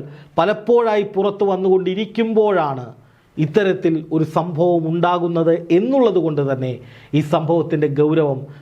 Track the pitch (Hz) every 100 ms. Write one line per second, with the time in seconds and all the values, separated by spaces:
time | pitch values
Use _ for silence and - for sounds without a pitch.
0 | 139 - - - 175 214 - 240 226 214
1 | 202 190 202 196 196 185 190 190 180 185
2 | 214 220 226 220 214 185 151 135 120 113
3 | - _ _ - 156 214 190 185 175 160
4 | 160 156 160 180 170 156 175 170 160 170
5 | 175 180 170 170 165 170 170 170 233 269
6 | 233 180 160 147 139 131 127 120 - -
7 | - 147 151 170 160 170 156 156 151 139
8 | 151 160 147 131 - -